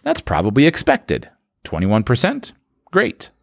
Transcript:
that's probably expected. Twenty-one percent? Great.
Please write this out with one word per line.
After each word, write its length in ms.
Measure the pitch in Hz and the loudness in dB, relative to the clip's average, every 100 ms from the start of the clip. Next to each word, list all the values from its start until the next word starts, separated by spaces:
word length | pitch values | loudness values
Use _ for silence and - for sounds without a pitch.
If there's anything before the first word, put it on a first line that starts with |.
that's 180 | 294 330 | -4 -6
probably 460 | - 82 101 113 | -2 -2 2 4
expected. 640 | 151 165 - - - 69 - _ _ _ | 4 2 0 0 -2 -6 -6 _ _ _
Twenty-one 400 | - 80 95 110 | -10 -4 0 0
percent? 500 | 107 123 190 277 - _ _ _ _ | 2 0 0 -2 -12 _ _ _ _
Great. 380 | 185 - - - _ | 0 0 -6 -20 _